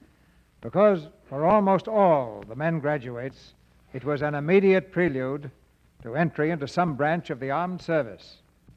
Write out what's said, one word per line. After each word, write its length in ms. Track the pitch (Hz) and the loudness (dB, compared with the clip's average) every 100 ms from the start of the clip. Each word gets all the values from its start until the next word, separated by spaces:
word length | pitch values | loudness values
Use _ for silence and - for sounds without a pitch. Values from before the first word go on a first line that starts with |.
| _ _ _ _ _ _ | _ _ _ _ _ _
Because 480 | 117 180 208 185 151 - - | -4 4 4 4 -2 -18 -12
for 160 | 135 160 | -2 4
almost 420 | 214 196 190 - | 4 4 2 2
all 560 | 214 190 151 120 104 104 | 4 6 4 0 -8 -12
the 80 | 120 | -4
men 240 | 160 165 | -2 -2
graduates, 760 | 143 151 123 120 131 - - _ _ _ _ | -2 -4 -6 -10 -12 -14 -20 _ _ _ _
it 100 | 131 | -10
was 200 | 123 147 | -6 -4
an 100 | 147 | -2
immediate 580 | 147 147 190 190 190 190 | -4 2 4 6 4 2
prelude 600 | 175 175 131 131 147 143 - _ _ _ _ | 0 0 0 -4 -6 -10 -18 _ _ _ _
to 140 | 120 131 | -8 -2
entry 340 | 165 - 151 | -2 0 -2
into 180 | 170 139 | -2 -4
some 280 | - 180 131 | -2 0 0
branch 340 | 147 170 - | 0 -2 -4
of 100 | 135 | -8
the 120 | 135 | -6
armed 280 | 143 180 180 | -4 -6 -8
service. 560 | - 160 117 92 - - _ _ _ | -4 -2 -2 -8 -20 -20 _ _ _